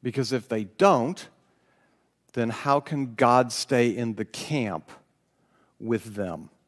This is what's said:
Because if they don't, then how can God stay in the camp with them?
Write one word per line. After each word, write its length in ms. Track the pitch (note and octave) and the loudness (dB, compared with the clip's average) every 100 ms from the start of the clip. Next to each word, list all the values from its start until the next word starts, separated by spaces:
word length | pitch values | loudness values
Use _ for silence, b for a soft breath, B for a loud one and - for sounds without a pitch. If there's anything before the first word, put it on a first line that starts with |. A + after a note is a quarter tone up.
Because 300 | B2 A#2+ A#2 | -4 -4 -2
if 160 | B2+ G#2+ | -2 -2
they 160 | A2 | -4
don't, 640 | G2+ _ G3 D#3 A#2+ F#3 - _ _ _ _ _ _ _ _ _ _ | -4 _ 4 4 0 -6 -14 _ _ _ _ _ _ _ _ _ _
then 180 | - A#2 | -4 -4
how 300 | A#2 C#3+ C#3 | -2 0 0
can 340 | C#3+ D3 C3+ | 0 -4 -4
God 360 | A2 B2 B2 A#2+ | 2 6 6 4
stay 380 | A2+ - B2+ A#2+ | -2 0 2 2
in 260 | G#2 A#2 | 2 -4
the 100 | G#2 | -4
camp 680 | G#2+ - - D3+ A2 E2+ - - _ _ _ _ _ _ _ _ | -8 -8 -6 -2 -2 -4 -10 -20 _ _ _ _ _ _ _ _
with 340 | A2+ A2+ A2 | -4 -4 -4
them? 340 | G#2 F#2+ E2+ A#2+ _ | -8 -6 -6 -12 _